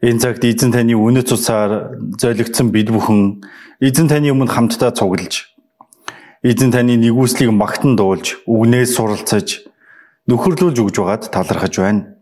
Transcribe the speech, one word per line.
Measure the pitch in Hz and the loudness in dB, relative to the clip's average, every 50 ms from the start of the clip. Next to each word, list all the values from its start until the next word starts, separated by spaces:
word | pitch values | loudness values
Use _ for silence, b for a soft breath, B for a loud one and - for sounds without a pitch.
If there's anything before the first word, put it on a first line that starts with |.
Энэ | - 120 117 117 | 2 2 2 2
цагт | 123 127 113 - - | 0 -2 -2 0 0
эзэн | 117 113 110 143 127 | 0 2 2 0 2
таны | 117 123 117 113 117 | 2 2 2 2 2
үнэт | 110 107 113 120 131 123 127 127 | 2 4 4 2 2 2 0 -2
цусаар | 104 110 - 117 107 104 101 104 104 - - - - - - - - | -2 -2 -2 0 0 0 0 -2 -4 -6 -8 -12 -12 -10 -10 -6 -2
золигдсон | - 120 117 104 117 117 117 - 127 117 | -2 -2 0 -2 -4 -4 -2 -2 0 0
бид | 101 107 107 107 113 | 2 0 0 0 0
бүхэн | 110 - - 110 104 101 101 101 - B B B B B B B B | -2 0 2 2 2 2 0 -2 -6 B B B B B B B B
эзэн | 131 135 127 147 165 | -2 0 2 2 2
таны | 151 151 151 147 147 | 2 2 2 2 0
өмнө | 143 135 135 117 - | 0 0 0 0 0
хамтдаа | 127 117 110 117 - 139 123 117 | 0 0 -2 0 0 0 -2 0
цуглаж, | - 110 95 92 95 92 - - - - - _ _ _ _ _ _ - _ _ B B B B B B B B B B | 0 -2 -2 -2 -4 -6 -6 -10 -12 -12 -14 _ _ _ _ _ _ -20 _ _ B B B B B B B B B B
эзэн | 123 120 104 131 131 | 0 2 2 2 2
таны | 123 127 120 120 120 117 | 2 2 2 2 2 4
нэгүслийг | 113 117 113 120 131 120 120 - 139 120 | 2 2 2 2 2 0 0 0 0 2
магтан | 110 104 104 104 - - - 143 127 104 | 2 2 0 0 -4 -2 0 2 2 4
дуулж, | 104 95 95 85 - - - - _ | 2 2 0 -2 -4 -10 -12 -10 _
үгнээс | - 117 113 110 113 120 123 123 123 123 | -2 0 2 4 4 4 2 2 0 0
суралцаж, | - 120 107 104 104 - - - 104 101 - - - - b b b b b b b b b b b b - | -2 -2 -2 -2 -4 -4 -2 -2 -2 -2 -4 -10 -12 -12 b b b b b b b b b b b b -2
нөхөрлүүлж | 123 120 139 190 175 135 180 175 151 117 | 0 0 2 0 0 2 0 0 0 0
өгж | 113 98 92 - | -2 -2 0 -2
байгаад | 98 87 101 110 - - - | -2 -2 -2 -4 -6 -6 -6
талархаж | - 92 - - 85 - 92 - - | -6 -4 -4 -4 -4 -4 -4 -2 -2
байна. | 95 98 107 104 95 - - _ | -2 0 0 -2 -4 -6 -18 _